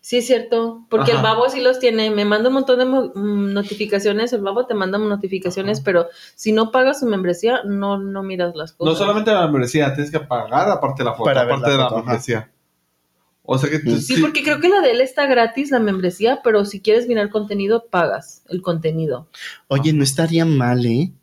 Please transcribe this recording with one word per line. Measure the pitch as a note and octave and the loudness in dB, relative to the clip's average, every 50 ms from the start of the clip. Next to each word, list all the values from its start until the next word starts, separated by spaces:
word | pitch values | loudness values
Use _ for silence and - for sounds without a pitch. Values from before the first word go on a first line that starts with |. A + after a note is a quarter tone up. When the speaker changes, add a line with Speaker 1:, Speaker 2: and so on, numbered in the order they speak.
Speaker 1:
Sí, | _ - - A#3+ | _ -2 -2 -2
es | A#3 | 2
cierto, | B3 C4 A3+ A3+ A#3 A#3+ A#3 A3+ A#3 A3+ - - _ | 2 0 0 2 0 -2 -2 0 -2 -6 -10 -10 _
porque | - A3 - A#3+ A3+ | 0 2 2 4 2
Speaker 2:
Ajá. | - | 2
Speaker 1:
el | - | 2
babo | A3 A3 A3+ B3 C4+ | 2 2 2 2 0
sí | C4+ C4+ | 0 2
los | B3 B3+ B3+ B3+ | 2 2 2 4
tiene, | B3+ A#3+ A3 A3 A3 G#3+ | 2 0 2 2 0 0
me | G#3+ G#3 G#3 | 0 0 2
manda | G#3 G#3 G#3+ A3+ B3+ | 2 2 2 2 2
un | C4 | 2
montón | C4+ C4 - B3+ B3 | 0 2 2 2 2
de | B3+ | 2
mo-, | C4 C4 C4+ B3 - - | 2 2 0 0 -2 -4
mm, | G3 G3+ G#3 G#3 G3+ G3+ G3 G3 | -6 -4 -2 -2 0 -2 0 -2
notificaciones, | G3+ G3+ G3+ G3+ G3+ G#3+ G#3 G#3 G3 G3+ G#3+ G3+ G#3 A3+ A#3+ B3 | -2 -4 -4 -6 -6 -4 -2 -2 0 0 0 0 0 -2 -2 -2
el | G#3+ G3+ | -2 -2
babo | G3 G3 A#3 B3+ | -2 -2 -2 -2
te | B3+ A#3 | -2 -2
manda | G#3 F#3+ F#3 F#3+ G3+ | -2 -2 -2 -2 -2
notificaciones, | G#3+ G#3+ G3+ G3+ G3+ F#3+ F#3+ F#3+ F#3 F3+ F3 F#3+ F#3+ G3+ G#3+ A3 | -2 -2 -2 -2 -4 -4 -6 -4 -4 -4 -6 -4 -4 -4 -4 -2
Speaker 2:
Ajá. | C#3 | -2
Speaker 1:
pero | G#3 F#3+ E3+ E3+ E3+ - - - - _ | 0 2 2 2 0 -6 -18 -20 -20 _
si | _ - A3 | _ -2 0
no | G#3+ G#3+ A3+ A3 A3+ | 2 2 2 2 2
pagas | B3+ B3+ C4 D4 C#4+ | 2 2 2 2 0
su | C#4 | -2
membresía, | A#3+ G#3+ F#3+ F#3 F3 F3 F3 - A3+ B3 B3+ - | -2 -2 0 0 -2 -2 0 0 0 0 0 -2
no, | G3+ G3+ G3 G3+ G3+ G3+ G3 | -4 -4 -4 -2 -2 -4 -4
no | G3 G3 G3 G3 G3 | -4 -8 -8 -8 -8
miras | F#3+ F#3+ F3+ F3+ F3 E3+ | -8 -4 -4 -4 -4 -4
las | D#3 D3+ E3 _ | -8 -12 -12 _
cosas. | _ E3+ D#3 D#3+ | _ 0 0 0
Speaker 2:
No | D#3+ | 2
solamente | G3+ G3+ G#3 G#3+ G#3+ A3+ | 2 0 0 0 2 2
la | G#3+ G3 F3 | 2 2 2
membresía, | D#3 D3 C3+ B2 A#2+ - D#3 C#3+ C3+ C3+ | 2 2 0 0 0 2 2 2 2 0
tienes | D3 D3 D3 | -2 -6 -4
que | D#3 D#3 | -4 -6
pagar | D3 - C3 A#2+ A2+ G#2+ A#2+ C#3+ F3 G#3 | -4 -2 -4 -4 -4 0 0 0 2 2
aparte | G3 - - C3+ C3+ C3+ C3 | 0 0 -2 -4 -4 -2 -4
la | A#2+ A2+ | -4 -2
foto, | - A2+ | -2 0
Speaker 3:
Para | D3+ C#3 C3 B2 | 0 2 2 2
ver | A#2+ C3 | 2 0
Speaker 2:
aparte | C#3 C#3 C#3+ | 0 0 2
Speaker 3:
la | C#3+ | 2
Speaker 2:
de | C3+ | 2
la | C3 B2 | 2 0
Speaker 3:
foto, | A2 A2+ | 0 -2
ajá. | A2+ | -2
Speaker 2:
membresía. | B2 B2 A#2 B2+ - A#2 A2 G#2+ - _ _ _ _ _ _ _ _ _ _ _ _ _ _ _ _ _ _ _ | -2 -4 -4 -2 -4 -4 -4 -4 -10 _ _ _ _ _ _ _ _ _ _ _ _ _ _ _ _ _ _ _
O | - B2+ C3+ | -4 -2 -2
sea | C#3 C#3+ | 0 0
que | D3+ D3+ | -2 -2
tú | C3+ A#2+ | 0 0
Speaker 3:
Mm. | A#2 A2+ | 0 0
Speaker 1:
Sí, | - - B3+ | 0 -2 0
Speaker 2:
sí. | - | 2
Speaker 1:
porque | D#4 D4+ D#4 D4+ C4+ | 2 2 0 -2 -2
creo | D4+ D4+ D4+ | -2 -2 2
que | D#4 F4+ | 2 4
la | G4 G4+ | 4 4
de | F4 C4+ A#3 | 4 4 4
él | A#3+ | 2
está | C4 C4 C4 - C#4+ | 0 0 0 -2 0
gratis, | C4+ C4 A#3+ A#3 A3+ A#3 C4+ C#4+ C#4 | 2 4 2 2 2 0 -4 -4 0
la | C#4 B3 | 0 0
membresía, | A3+ G#3 G3 F#3+ F#3 F3+ F3 - G3+ A3+ C4+ - - | 2 0 0 0 -2 -2 -2 0 0 0 0 0 0
pero | B3 A3 G#3 G3+ | 2 2 2 2
si | G3+ G#3 G3 | 0 -6 -6
quieres | F#3+ G#3+ G#3 A3+ A#3+ | 0 2 2 2 2
mirar | B3 A#3+ A3 G#3 G#3 | 2 0 0 -2 -2
contenido, | G#3 G#3+ G#3 G#3 G#3 G3+ G3 G3 A3 A#3 A#3 - | -2 -6 -6 -4 -4 -4 0 0 0 0 -2 -2
pagas | - F3+ E3+ C#3 F#2+ A2+ - - - _ _ _ | 0 0 0 2 0 -4 -6 -12 -20 _ _ _
el | - F3+ F3+ | -8 -6 -4
contenido. | F#3 E3+ D#3+ D#3+ D#3+ D#3+ D#3+ D#3+ D#3 B2+ B2+ D#3+ _ _ - - - - - _ _ | -4 -4 -2 -2 -2 -2 -2 -2 -2 -4 -6 -8 _ _ -18 -16 -16 -16 -18 _ _
Speaker 3:
Oye, | C#3 C#3 C#3 D#3 D#3 | -2 0 2 2 2
no | D3 C#3 | 2 2
estaría | C3+ C3+ - D#3+ D#3+ E3 E3 E3 | 0 0 0 0 0 2 2 2
mal, | E3 D#3 C3+ B2 A#2+ B2 B2 A#2+ | 2 2 2 2 2 0 2 2
¿eh? | A#2+ A2+ B2 D#3+ F#3 - _ | 2 2 0 0 -2 -6 _